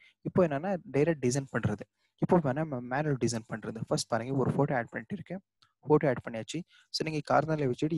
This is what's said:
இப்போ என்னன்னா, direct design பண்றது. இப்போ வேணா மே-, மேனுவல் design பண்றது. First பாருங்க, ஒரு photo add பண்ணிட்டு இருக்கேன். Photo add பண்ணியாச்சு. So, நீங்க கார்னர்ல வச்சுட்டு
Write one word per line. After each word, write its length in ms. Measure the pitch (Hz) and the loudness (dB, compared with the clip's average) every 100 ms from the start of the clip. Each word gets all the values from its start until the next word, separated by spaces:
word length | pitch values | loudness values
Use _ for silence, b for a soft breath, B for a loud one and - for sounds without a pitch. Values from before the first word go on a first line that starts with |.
| b b 160 | b b -2
இப்போ 220 | - 170 | 2 2
என்னன்னா, 300 | 139 185 180 - | 2 -2 -6 -2
direct 300 | 135 151 156 | 2 2 2
design 260 | 123 135 135 | 0 0 -2
பண்றது. 320 | 120 113 104 - _ _ - | -2 -2 -4 -8 _ _ -4
இப்போ 180 | 160 180 | 2 4
வேணா 240 | 143 135 | 4 -2
மே-, 180 | 160 127 123 | -4 -6 -4
மேனுவல் 300 | 131 156 131 117 | -2 0 0 0
design 200 | 117 - | -2 -6
பண்றது. 320 | 110 107 110 - | -8 -8 -6 -2
First 200 | 151 - | -2 0
பாருங்க, 260 | 113 120 | -2 0
ஒரு 180 | 139 120 | 0 0
photo 220 | - 143 | 2 2
add 160 | 131 113 | 0 -2
பண்ணிட்டு 260 | 123 117 202 | -8 -8 -10
இருக்கேன். 260 | - 185 _ _ b b 135 | -8 -12 _ _ b b 4
Photo 220 | 151 151 | 4 4
add 140 | 120 | 0
பண்ணியாச்சு. 360 | - 117 110 156 - b b | -4 -8 -8 -8 -10 b b
So, 160 | - 160 | -4 -2
நீங்க 120 | 156 - | -2 2
கார்னர்ல 420 | 131 151 156 135 | 2 2 0 0
வச்சுட்டு 260 | 120 156 | 0 -2